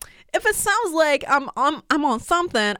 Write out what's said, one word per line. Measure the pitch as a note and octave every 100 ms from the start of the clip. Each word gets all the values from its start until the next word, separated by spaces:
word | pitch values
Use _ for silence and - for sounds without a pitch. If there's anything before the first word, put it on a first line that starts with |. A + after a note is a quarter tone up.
| - - _
if | F4+
it | A4
sounds | G#4+ G#4+ G#4 A4
like | D#4+ D#4 C#4 -
I'm, | C#4 C4+ -
I'm, | C#4 D4 -
I'm | D4+
on | C4+ A3
something, | - F4 F4 A#3 G#3